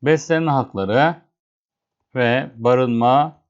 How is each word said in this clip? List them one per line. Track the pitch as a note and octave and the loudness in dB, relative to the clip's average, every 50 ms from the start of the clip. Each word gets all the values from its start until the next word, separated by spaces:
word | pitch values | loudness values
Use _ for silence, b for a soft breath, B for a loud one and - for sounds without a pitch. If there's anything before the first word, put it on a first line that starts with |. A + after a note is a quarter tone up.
| - | 2
Beslenme | C#3 D#3 D#3 D#3 - E3 D#3+ E3 D#3+ | 2 0 0 0 -2 -2 -2 0 0
hakları | C#3+ C3+ A#2+ - - F#2+ F#2+ F#2+ G#2 B2+ C#3+ D#3+ E3+ E3 _ _ _ _ _ _ _ _ _ _ _ _ _ _ _ _ _ _ _ | -2 -2 -2 -4 -6 -8 -6 -2 0 2 2 0 -2 -6 _ _ _ _ _ _ _ _ _ _ _ _ _ _ _ _ _ _ _
ve | C3 B2 A#2 A#2+ C3 C#3 C3+ B2+ | -2 -2 0 0 -2 -4 -8 -14
barınma | A#2 A2+ A#2+ B2 B2+ B2+ B2 A#2+ A#2 A#2 - D3+ C#3+ D3 D#3+ D3+ _ _ _ | -4 0 2 2 2 2 0 0 0 2 2 2 2 0 -2 -6 _ _ _